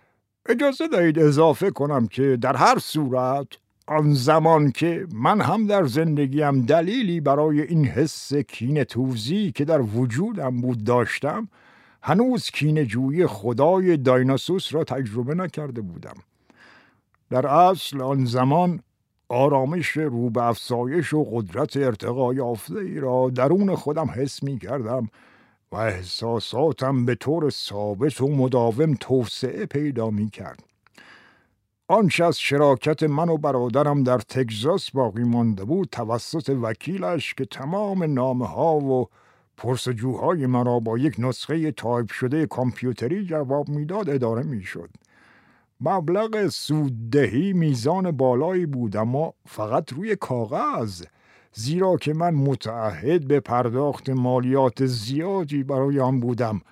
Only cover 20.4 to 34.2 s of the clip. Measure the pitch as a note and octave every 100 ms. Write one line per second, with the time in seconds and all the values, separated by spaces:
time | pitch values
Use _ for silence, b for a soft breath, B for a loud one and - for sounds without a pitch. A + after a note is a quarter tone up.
20.4 | A#2+ A2 - A#2+ B2 E3 C#3 D#3 D3 A#2
21.4 | G2 F#2+ D3 C#3 C3+ G#2+ A2 B2 B2 C3
22.4 | A#2+ A2+ - F3+ F#3+ D#3 C3 B2+ C3 B2
23.4 | C3 F3+ G3+ E3+ - D#3 D3+ - C#3 -
24.4 | C#3 C3+ G2 C#3 A2 B2+ A2 b b b
25.4 | b b _ G2 A2 F#2 F2+ - A#2 A#2
26.4 | - A2+ D#3 B2+ C3 C3+ B2 A#2+ C3 D#3+
27.4 | D3 - - G2+ G#2 G2 D3 A#2+ C3+ C#3+
28.4 | B2+ B2 A#2 A2 D#3+ C#3 - C3 A2 -
29.4 | B2 D#3+ G#3 - D3+ A#2+ A2+ G#2 G#2 -
30.4 | F2 B1+ _ _ _ b b b b b
31.4 | b b _ _ _ G3 F#3+ - E3+ D3+
32.4 | - C#3+ D3 C3 D3+ D#3 D#3 C#3+ E3+ D#3+
33.4 | D3 C3 B2 A#2+ D3 C#3+ B2+ B2+